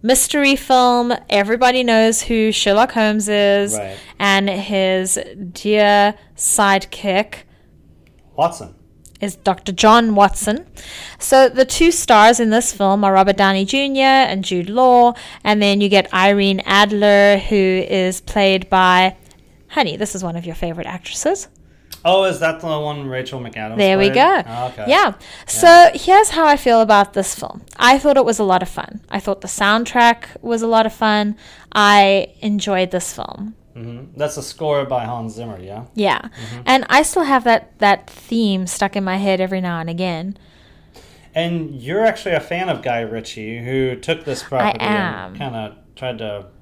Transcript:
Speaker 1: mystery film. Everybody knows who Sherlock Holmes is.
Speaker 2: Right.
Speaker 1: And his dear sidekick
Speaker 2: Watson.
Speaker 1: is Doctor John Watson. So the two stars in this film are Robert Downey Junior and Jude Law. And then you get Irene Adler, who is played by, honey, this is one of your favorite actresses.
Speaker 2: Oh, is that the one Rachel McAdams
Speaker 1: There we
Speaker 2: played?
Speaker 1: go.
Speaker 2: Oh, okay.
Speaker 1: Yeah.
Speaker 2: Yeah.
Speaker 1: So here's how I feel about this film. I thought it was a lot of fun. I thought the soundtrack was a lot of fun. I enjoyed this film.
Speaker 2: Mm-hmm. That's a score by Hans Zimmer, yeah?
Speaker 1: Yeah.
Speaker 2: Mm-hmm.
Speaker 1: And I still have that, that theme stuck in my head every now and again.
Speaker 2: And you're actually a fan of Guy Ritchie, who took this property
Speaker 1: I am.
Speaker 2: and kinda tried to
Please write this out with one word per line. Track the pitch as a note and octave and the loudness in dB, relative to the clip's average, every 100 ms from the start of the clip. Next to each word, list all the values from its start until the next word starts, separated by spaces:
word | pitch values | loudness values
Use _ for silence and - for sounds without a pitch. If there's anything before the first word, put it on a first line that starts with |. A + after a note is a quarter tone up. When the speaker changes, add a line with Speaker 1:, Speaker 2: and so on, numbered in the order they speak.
Speaker 1:
mystery | A3 B3+ - D4 C#4 C#4 | 0 0 0 0 0 0
film. | - B3+ B3 A#3+ A#3+ B3 - | 2 2 4 2 -2 -4 -2
Everybody | G3+ G3+ A#3 B3+ B3+ | -2 0 0 2 2
knows | B3 A3 A3 A3 | 2 2 2 0
who | - A#3 A3 | -2 0 0
Sherlock | G#3 G3+ G3+ B3 | 0 0 2 2
Holmes | A#3 G#3+ G#3+ G#3 | 0 -2 -2 -2
is. | G#3 G3+ G3+ G3+ G#3+ | 0 2 2 0 -6
Speaker 2:
Right. | G3 G3 - - | -10 -14 -20 -4
Speaker 1:
And | G3+ G3 G3 | 0 2 0
his | F#3+ G3 G3 F#3+ F#3 F#3 - - - F#3 | -6 -4 -2 0 0 -2 -6 -8 -14 -16
dear | - G#3 G#3+ G#3 G#3 G3+ G#3+ _ - | -10 -2 2 4 4 2 -2 _ -8
sidekick | - - G3+ G3 - - G3+ F#3+ G#3+ - - _ _ _ _ _ _ _ _ - | -4 0 2 0 -2 -8 -2 -2 -4 -10 -20 _ _ _ _ _ _ _ _ -4
Speaker 2:
Watson. | E3+ - F2 - _ _ - _ | -4 -4 -18 -20 _ _ -20 _
Speaker 1:
is | G3+ - | -10 -4
Doctor | - F3+ - | -4 -4 -8
John | F3+ A3 A#3 A3+ G#3 | 2 4 6 4 2
Watson. | G3+ - - A#3 F4+ - - - - - | 2 2 -4 -6 -8 -20 -20 -18 -20 -14
So | - C4 C4 | 2 4 4
the | B3 | 4
two | C4 - E4 | 0 2 0
stars | E4+ - A3 G#3+ A#3 | 0 4 6 6 4
in | A3+ | 2
this | A3 A#3+ | 0 -2
film | - G3 G3+ | -2 0 2
are | G3+ | 2
Robert | F#3+ F#3+ G3 | 4 2 2
Downey | G3 G3 G3 | 2 0 -2
Junior | C4+ C#4 C4+ | -2 -2 0
and | C4+ C4+ C4 F#3+ | 2 4 2 -2
Jude | F#3 F3+ F3 | -4 -6 -4
Law. | A3 B3+ B3 A#3+ A#3+ - - | 2 4 6 4 2 -16 -8
And | A#3 G#3 | -2 2
then | G3+ G3+ | 2 2
you | G3+ | 2
get | G3+ F#3 | 2 2
Irene | F#3 F#3+ G3+ G3 F#3+ - | 0 2 2 0 -2 0
Adler, | G3 G#3 G#3 G#3 G3+ G3+ G3+ | 2 2 2 4 6 4 2
who | - G#3+ | 0 0
is | F#3 F#3 - F#3+ F#3 F#3 | 2 0 -2 -2 -2 -6
played | - G#3+ G3 F#3+ F#3 | -6 0 2 0 0
by, | F#3+ F#3 F3+ F#3 - _ _ _ _ _ | 2 4 4 2 -2 _ _ _ _ _
honey, | - G#3+ D3 | -4 -4 -4
this | G#3+ F#3+ | -8 -6
is | |
one | F#3 E3+ | -8 -10
of | E3+ | -12
your | E3 | -8
favorite | E3+ E3 - | -8 -8 -12
actresses. | F3+ - - D4 G4 - _ - _ _ - E3 | -12 -14 -6 -4 -4 -8 _ -20 _ _ -6 0
Speaker 2:
Oh, | F#3+ F#3+ | 2 0
is | C#3+ | -2
that | D#3+ D#3+ | -4 -4
the | E3 | -6
one | D3+ D3+ D3 C3+ | -6 -6 -10 -8
Rachel | B2+ B2+ C3+ | -10 -10 -12
McAdams | A#2+ A2+ G#2+ D#3 | -12 -12 -10 -2
Speaker 1:
There | G3 F#3+ | 0 2
we | G3 | 2
Speaker 2:
played? | B3 D#4 F#4+ E3 | 4 2 2 -2
Speaker 1:
go. | |
Speaker 2:
Oh, | A#2 B2+ | -8 -8
okay. | - G#2+ | -8 0
Speaker 1:
Yeah. | E4 F4+ | 2 0
Speaker 2:
Yeah. | - - - - | -4 -18 -20 -10
Speaker 1:
So | - F4 E4+ F4 D4 | 4 8 10 10 6
here's | - G4 G#4+ | 4 4 4
how | D#4+ D#4 | 2 2
I | C#4+ | 2
feel | B3+ A3+ | 4 2
about | A3 G#3 G3+ | 4 4 2
this | - F#3+ | -2 -6
film. | - - - - - | -8 -12 -14 -20 0
I | A#3+ C#4 | 2 4
thought | D4 C4+ | 4 2
it | B3 | 2
was | A3 | 0
a | |
lot | G3+ F3+ | 0 0
of | F#3 | -2
fun. | - - G#3 _ | -10 -14 -16 _
I | G3 | -8
thought | G3 G3 | -6 -8
the | F#3+ | -8
soundtrack | - G3+ A3 A#3+ B3 A#3 A#3 - - | -2 0 0 0 2 2 2 -6 -14
was | A#3 A#3 | -6 -4
a | A3+ | 0
lot | A3+ A3+ | 2 0
of | |
fun. | A3 A3 G#3 G#3 G#3+ - - - | -2 0 0 -2 -6 -16 -20 -8
I | G#3+ G3+ G#3 G3 G3 - _ | 0 4 6 4 2 -2 _
enjoyed | G#3+ G#3 G3+ F#3+ F#3 | -6 -4 -2 -2 -2
this | F3+ - | -4 -8
film. | - - - G#3+ A3 _ A#2+ | -12 -14 -14 -16 -16 _ -18
Speaker 2:
Mm-hmm. | A#2 A#2+ C3+ - | -16 -16 -18 -8
That's | D3 D3 | -8 -8
a | |
score | C3+ - D#3 C#3+ C3 | -14 -8 -4 -2 -2
by | B2+ A2+ | -4 -6
Hans | A#2+ A2+ | -10 -10
Zimmer, | G#2+ A#2 F#2+ | -12 -14 -14
yeah? | F#2 G#2 B2 - | -16 -16 -14 -4
Speaker 1:
Yeah. | G3 C3 | -2 -2
Speaker 2:
Mm-hmm. | - - A2+ A#2+ - | -6 -16 -16 -10 0
Speaker 1:
And | C4 - | 0 2
I | C4 | 0
still | D#4 F#4 | 2 -2
have | D4 C4+ A#3 | 0 0 2
that, | A3+ - _ | 0 -2 _
that | G#3 G3 - | 0 0 -4
theme | - - A#3 G#3+ F#3+ F3+ | -20 -6 -2 -2 -2 -6
stuck | - G3 G3+ | -4 -4 -4
in | |
my | F#3+ F#3+ | -4 -4
head | G3 F#3 | -2 -2
every | F#3 F#3+ | -2 -4
now | F3+ E3+ | -6 -6
and | E3 | -8
again. | E3+ F#3 E3 F#3 G3+ _ _ _ _ _ - - _ _ | -6 -6 -6 -10 -14 _ _ _ _ _ -20 -20 _ _
Speaker 2:
And | D#3+ E3+ E3+ D#3 C3+ | -6 -4 -6 -8 -12
you're | A#2+ F#3+ A3+ | -6 0 0
actually | - G3 D#3+ | -2 -4 -4
a | |
fan | - F3 F#3 | -4 -8 -6
of | C#3 | -6
Guy | B2+ A#2 | -4 -6
Ritchie, | A2+ A2+ G#2+ - G#2+ A#2 A#2+ | -6 -10 -12 -14 -12 -12 -6
who | C3 C3 B2 | -4 -4 -6
took | - D#3+ - | -6 -6 -6
this | C3 | -10
property | - C3 G#3+ A3+ | -6 -2 -2 -2
Speaker 1:
I | G#3 | -4
am. | G#3+ F3+ A2 F#2 | -4 -4 -8 -14
Speaker 2:
and | G2+ | -12
kinda | C#3 A2+ G#2+ - _ - | -10 -10 -12 -16 _ -12
tried | B2+ A2+ | -12 -10
to | G#2+ G#2 F#2 _ | -10 -12 -14 _